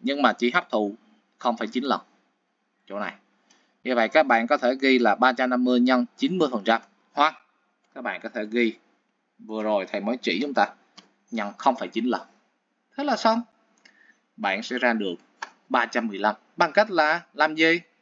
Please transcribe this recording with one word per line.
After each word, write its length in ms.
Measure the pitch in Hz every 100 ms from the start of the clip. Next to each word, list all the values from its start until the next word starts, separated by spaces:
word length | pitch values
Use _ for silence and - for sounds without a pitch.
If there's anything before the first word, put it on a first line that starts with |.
nhưng 220 | 127 143
mà 100 | 127
chỉ 180 | - 120
hấp 200 | 175 -
thụ 240 | 110 101 104 _ _ _ _
không 180 | 123 113
phẩy 120 | 110
chín 160 | 123
lần. 160 | 135 104 - _ _ _ _ _ _ _ -
Chỗ 120 | 101
này. 160 | 92 - _ _ _ _ _ _
Như 100 | 127
vậy 140 | 120 110
các 180 | 156 139
bạn 200 | 117 120
có 100 | 143
thể 180 | 123 135
ghi 180 | 135 127
là 160 | 113
ba 180 | 101 127
trăm 180 | 123 127
năm 140 | 127
mươi 160 | 123 123
nhân 260 | 123 127 120 -
chín 220 | 135 180
mươi 100 | 147
phần 120 | 120
trăm. 180 | 98 113 - _ _
Hoặc 220 | - 156 - _ _ _ _ _
các 80 | 139
bạn 180 | 117 92
có 80 | 110
thể 180 | 120 107
ghi 220 | 120 113 - _ _ _ _ _ _
vừa 240 | 107 110
rồi 240 | 107 104 92
thầy 140 | 101
mới 160 | 104 127
chỉ 220 | 113 90
chúng 120 | 147
ta 140 | 120 101 - _ - - _ -
nhân 220 | 113 104 -
không 160 | 135 123
phẩy 120 | 95
chín 160 | 113
lần. 160 | 120 98 - _ _ _ _ _ _ -
Thế 80 |
là 120 | 294 214
xong. 260 | 226 233 240 _ _ _ _ _ _ _ _ -
Bạn 260 | 101 98
sẽ 160 | - 123
ra 140 | 127
được 220 | 113 98 87 _ - - _ -
ba 140 | 123 117
trăm 220 | 120 113
mười 100 | 98
lăm. 160 | 104 104 _ -
Bằng 160 | 170
cách 180 | 196 220
là 320 | 170 151 170 -
làm 200 | 139 156
gì? 260 | 156 160 175 - _